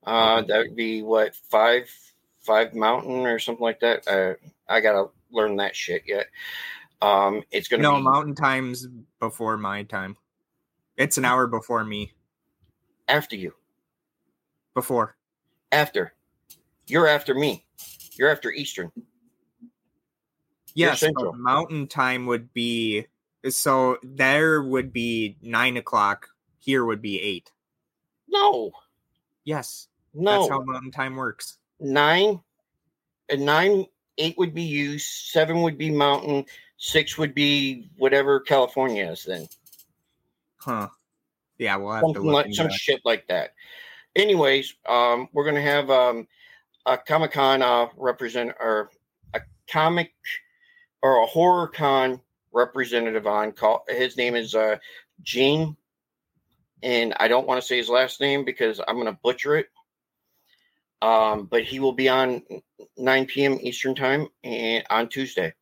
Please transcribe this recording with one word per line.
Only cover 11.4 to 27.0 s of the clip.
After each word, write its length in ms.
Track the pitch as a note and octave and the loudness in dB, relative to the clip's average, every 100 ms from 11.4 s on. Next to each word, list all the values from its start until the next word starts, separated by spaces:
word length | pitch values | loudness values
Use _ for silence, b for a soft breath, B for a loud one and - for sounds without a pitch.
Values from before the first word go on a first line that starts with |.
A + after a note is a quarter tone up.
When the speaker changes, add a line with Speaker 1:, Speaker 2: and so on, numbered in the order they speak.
| B2 | 0
Speaker 2:
before 380 | A#2 - A#2 | -2 -4 -4
me. 280 | A2 G#2 G2+ _ _ _ _ _ _ _ _ _ - | -4 -8 -10 _ _ _ _ _ _ _ _ _ -2
Speaker 1:
After 260 | C#3+ D3 | -2 -2
you. 200 | G#2 F2+ - _ _ _ _ _ _ _ _ _ _ _ | -10 -12 -14 _ _ _ _ _ _ _ _ _ _ _
Speaker 2:
Before. 420 | - A#2 B2 A2 _ _ _ _ _ _ | -8 -2 -2 -2 _ _ _ _ _ _
Speaker 1:
After. 420 | D3 D3 G#2 F2 _ _ _ _ - _ _ - | 0 2 -2 -6 _ _ _ _ -20 _ _ -2
You're 220 | C#3+ D#3+ | 4 4
after 260 | D3 - | 4 0
me. 320 | C3 D3 F#2+ _ _ - - - | 0 0 -2 _ _ -20 -20 -20
You're 160 | - C3+ | 0 2
after 220 | D#3 A#2+ | 2 -4
Eastern. 400 | - C#3+ - E2+ - - _ _ _ _ _ A#3+ _ _ _ _ _ _ _ _ _ - | -8 -10 -8 -10 -12 -20 _ _ _ _ _ -20 _ _ _ _ _ _ _ _ _ -14
You're 160 | D3 E3+ | 0 0
Speaker 2:
Yes, 100 | C3+ | 2
but 60 | D3+ | 0
Speaker 1:
Central. 260 | C#3+ C3 | 0 -4
Speaker 2:
Mountain 560 | A#2+ B2 C3+ E3 D#3+ C3+ | -4 0 0 0 -6 -6
Time 380 | C#3+ B2+ B2+ B2 | -2 0 0 -2
would 260 | A#2+ A#2+ | -4 -4
be, 540 | - A#2 A#2 A2 G#2 G#2 _ _ _ C3 | -6 -2 -2 -2 -4 -6 _ _ _ -6
so 500 | C3 D3+ C3 B2+ B2+ | -2 0 2 2 0
there 600 | B2+ C3+ C3 C#3+ D#3+ D#3 | -8 -2 2 4 2 2
would 300 | C#3 C3 C3 | 0 -2 -2
be 440 | A#2+ A#2 A2+ G#2+ G2+ | -4 -4 -2 -4 -8
nine 340 | A2+ A#2 B2+ B2 | -4 0 0 -2
o'clock. 520 | - A#2 G2+ G2+ - _ _ _ | -2 0 0 -2 -8 _ _ _
Here 240 | - C3+ | -2 0
would 180 | A#2 G#2+ | 0 -4